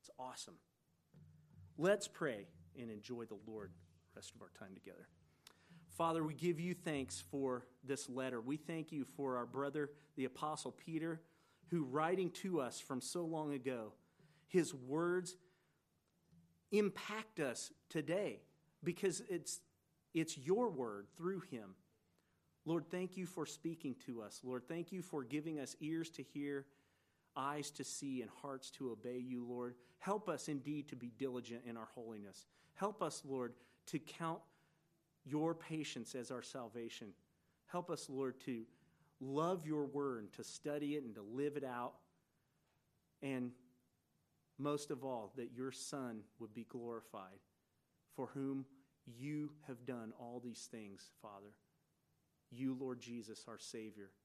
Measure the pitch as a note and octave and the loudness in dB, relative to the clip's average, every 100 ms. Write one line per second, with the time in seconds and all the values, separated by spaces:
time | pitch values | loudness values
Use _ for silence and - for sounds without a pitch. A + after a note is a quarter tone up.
0 | - - B2+ B2 - E2+ _ _ _ _ | -18 -8 -6 -6 -10 -12 _ _ _ _
1 | _ - - - - - - - E3+ G#3 | _ -20 -20 -20 -20 -18 -14 4 6 6
2 | - - D#3+ G#2+ G2 - - - A#2+ G#2+ | 4 0 0 0 -6 -16 -18 -10 -8 -8
3 | G#2 A#2+ A2+ G2+ G#2+ A2 G2 E2+ - - | -6 -6 -6 -8 -8 -8 -8 -12 -20 -20
4 | _ - - - F#2+ - G2 F#2+ F#2+ F2+ | _ -14 -14 -14 -16 -14 -12 -12 -12 -14
5 | - - - _ - - - - - - | -18 -20 -20 _ -20 -20 -20 -20 -16 4
6 | E3 E3 D#3 C3+ F3 D#3+ F3 F3 F3 D3 | 6 8 4 4 4 4 2 2 2 2
7 | B2+ - - C#3+ C3+ B2 A#2+ - C3 C3+ | 2 -2 -2 2 4 4 0 -14 -2 0
8 | - B2+ C3 B2 A#2 D3+ D3+ E3 D#3 D3+ | 0 0 2 2 0 0 0 -2 0 -2
9 | B2+ - C#3 B2 A#2+ B2+ C#3 C#3+ C#3+ - | -2 0 2 2 2 0 2 2 0 -2
10 | - - B2+ - D3+ D#3 B2+ - - D#3+ | -12 0 0 2 0 0 -4 -8 -2 0
11 | D#3+ D#3+ - _ - _ - E3+ C3+ C#3+ | 0 -2 -6 _ -20 _ 2 4 4 6
12 | D#3+ F#3 F3 - G3 E3+ B2 - - C3 | 6 6 4 2 2 4 2 -2 -2 -2
13 | - F3 E3+ D#3+ D3+ C#3+ B2+ B2 G#2+ - | 0 0 0 0 0 2 2 0 -4 -10
14 | _ _ - - _ F3+ D3 C3+ B2+ D3+ | _ _ -20 -20 _ 6 6 2 0 4
15 | F3 F3+ F3 - - _ _ _ _ _ | 6 4 2 -8 -18 _ _ _ _ _
16 | _ _ _ - - _ _ G3+ G#3 - | _ _ _ -20 -20 _ _ 6 6 4
17 | - G#3+ G#3+ - C#3 A#2 - - _ E3 | -4 -4 -4 0 2 2 -4 -10 _ 0
18 | C#3+ F3+ F#3 G2+ - _ _ _ E3+ E3+ | 4 2 2 -2 -10 _ _ _ 0 4
19 | F#3+ D#3+ A3 F3 - - - _ _ _ | 4 4 0 -2 0 -6 -8 _ _ _
20 | _ D#3+ D#3+ - C3 G3 A#3+ D3+ A#2+ G2+ | _ 2 2 0 4 6 6 4 0 -2
21 | G2+ - E3+ F#3+ - B2 G2+ F#2+ _ _ | -8 -2 0 0 -2 -6 -6 -12 _ _
22 | _ _ _ _ _ _ D3+ E3 E3 F3+ | _ _ _ _ _ _ 2 2 2 -2
23 | F#3 F#3 F3+ F3+ D3 - E3 D#3+ C#3+ A#2+ | -2 -2 -4 -2 -4 -2 -4 -2 -4 -4
24 | - A#2 G#2 - B2+ B2+ B2 E3+ E3+ F#3+ | -6 -6 -6 -6 -4 -4 -2 -4 -2 -4
25 | E3+ D#3 A#2+ D3 D#3 D3+ C3 - D3+ E3 | -2 -2 0 0 0 -2 -2 -4 0 0
26 | D#3+ - C3+ C#3+ C#3+ C#3 C3+ - _ _ | 0 -4 -6 -2 0 0 -4 -18 _ _
27 | _ _ _ - C3+ D3 C#3+ - C3+ - | _ _ _ 0 0 2 -2 -4 -4 -2
28 | C#3+ C3 G#2+ - C#3+ C3+ - - C3 G#2+ | -2 -2 -4 -6 -6 -6 -8 -2 -2 -2
29 | B2 B2+ B2+ B2 A#2+ B2 B2 B2 - - | -2 -2 -2 -2 0 0 -2 -4 -16 -6
30 | - G#3 G3+ D3 - D3 B2+ D3+ C#3+ B2+ | 2 2 2 0 0 -2 0 -2 -2 -6
31 | A#2+ A2 C3+ B2 A2+ A#2 A#2+ A2+ A2+ - | -8 -2 0 0 -4 -6 -6 -6 -8 -8
32 | A2+ G#2+ G2+ F#2 - _ - - G3 G#3 | -8 -8 -8 -12 -18 _ -20 0 0 2
33 | E3 - C#3+ C3+ A#2+ - - - - D3+ | 0 0 -2 0 0 -4 -18 -18 -2 -2
34 | - - E3 E3+ - _ _ _ _ _ | -2 -2 -2 -2 -6 _ _ _ _ _
35 | _ _ C#3 D3 D#3+ E3 - D#3+ D3 B2+ | _ _ 0 4 4 2 -2 -2 -2 -4
36 | A2+ C3 A#2 B2 A2+ C#3 A#2 A2+ A#2 - | -4 -4 -4 -4 -4 -6 -6 -4 -6 -6
37 | G#2+ F2+ _ _ _ _ _ F3 F3 D#3 | -10 -12 _ _ _ _ _ -2 0 -2
38 | - C3+ C3 B2+ - A#2+ A2 - - _ | 0 2 2 0 -2 -2 -2 -14 -20 _
39 | - _ C3 C#3 E3 F#3 D#3 D3+ C#3+ C#3 | -20 _ 0 4 6 4 2 2 2 2
40 | C#3+ A#2+ G2+ - A2 - D3+ D3 D3 D3 | 2 0 -4 -8 -8 -6 -2 0 2 2
41 | B2+ G#2 G2+ B2 C#3+ C#3+ C3+ B2 B2 - | 0 -6 -4 2 2 2 -2 0 -2 -4
42 | _ _ _ _ _ _ _ _ _ _ | _ _ _ _ _ _ _ _ _ _
43 | _ _ C#3 C3 B2 B2 - _ _ _ | _ _ -2 0 -2 -6 -20 _ _ _
44 | _ _ _ _ _ - C#3+ D3 D3 C#3 | _ _ _ _ _ -2 0 2 0 -2
45 | C3+ A#2+ G2+ C3+ A#2 B2 C3 B2+ - C#3+ | 0 -2 -4 -6 -6 -2 -4 -4 -6 -4
46 | B2 A2 G#2 _ A2+ G#2+ A2 B2+ A#2 A2+ | -2 -4 -10 _ -10 -8 -8 -6 -4 -6
47 | A2 G#2+ F#2 G2 _ _ _ _ _ _ | -6 -12 -12 -14 _ _ _ _ _ _
48 | _ - B2 C#3 C3+ C#3 C3 - _ _ | _ -6 -4 0 0 0 -4 -14 _ _
49 | - A#2 C#3 D3+ D3 D3+ D3 A#2+ B2 A#2+ | -16 -8 -2 -2 -2 -6 -10 -6 -4 -4
50 | A2 - A#2+ B2 A#2+ A2+ - A#2 G#2 G2 | -4 -8 -8 -6 -6 -8 -10 -10 -10 -12
51 | - - A2 G2+ G2+ G#2+ _ _ _ _ | -16 -14 -12 -12 -14 -18 _ _ _ _
52 | _ _ _ _ _ A#2+ C3+ C3 C3+ B2 | _ _ _ _ _ 0 2 2 0 -2
53 | A#2+ A#2+ G#2+ G#2+ - A2 - A#2+ A2 G#2 | -4 -6 -6 -10 -10 -10 -8 -6 -6 -8
54 | G2 _ | -14 _